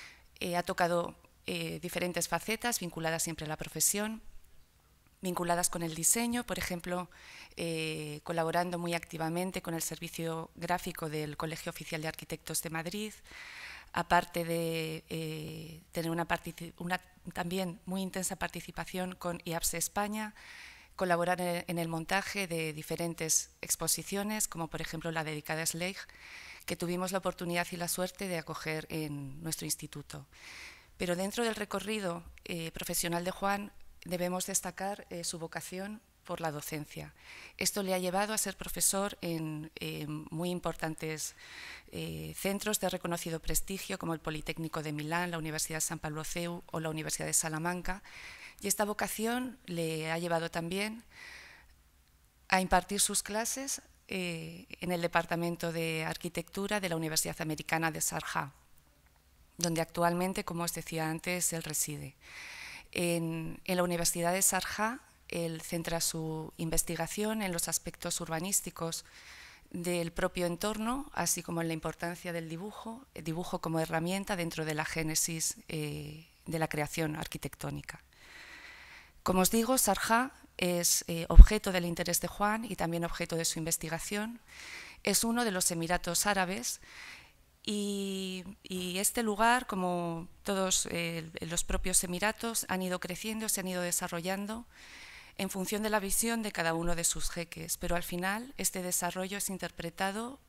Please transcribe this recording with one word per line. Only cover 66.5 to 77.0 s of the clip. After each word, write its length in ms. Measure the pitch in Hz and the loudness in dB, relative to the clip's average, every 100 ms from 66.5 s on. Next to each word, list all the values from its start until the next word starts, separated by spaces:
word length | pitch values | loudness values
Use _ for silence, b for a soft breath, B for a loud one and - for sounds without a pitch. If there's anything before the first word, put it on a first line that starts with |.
| - | -4
investigación 840 | 165 160 - 165 165 - 214 220 | 0 0 0 -2 -4 -2 -2 0
en 100 | 196 | -2
los 140 | 170 - | -2 -2
aspectos 520 | - - - 175 - | -2 -4 -6 -4 -4
urbanísticos 840 | 170 160 190 190 180 - 165 - B B B B B B - | -2 -2 0 -2 -2 -6 -6 -6 B B B B B B -10
del 420 | 180 175 175 170 | -4 0 0 0
propio 360 | - 185 180 175 | 0 0 2 0
entorno, 640 | 170 208 214 220 262 302 | 0 -2 0 -2 -2 -4
así 300 | - 170 - | -2 0 0
como 180 | - 170 | -2 -2
en 60 | 165 | -2
la 80 | 160 | -2
importancia 580 | 160 156 170 175 180 | -4 -4 -6 -6 -6
del 160 | 170 160 | -6 -6
dibujo, 560 | 165 208 - 226 226 277 | -8 -8 -10 -12 -12 -14
el 100 | - | -10
dibujo 380 | 160 160 180 180 | -4 -4 -2 -4
como 180 | 165 160 | 0 0
herramienta 560 | 160 165 170 190 196 190 | 2 0 0 0 0 -2
dentro 300 | 170 - 156 | -2 -2 -2
de 80 | |
la 120 | 151 156 | -2 -2
génesis, 720 | 165 156 156 - 165 - - - | -2 0 0 0 0 -2 -4 -6
eh, 600 | 160 151 147 147 151 160 - - | -4 -4 -6 -8 -12 -18 -14 -6
de 100 | 160 | 0
la 100 | 156 | 0
creación 480 | 151 147 - | 0 -2 0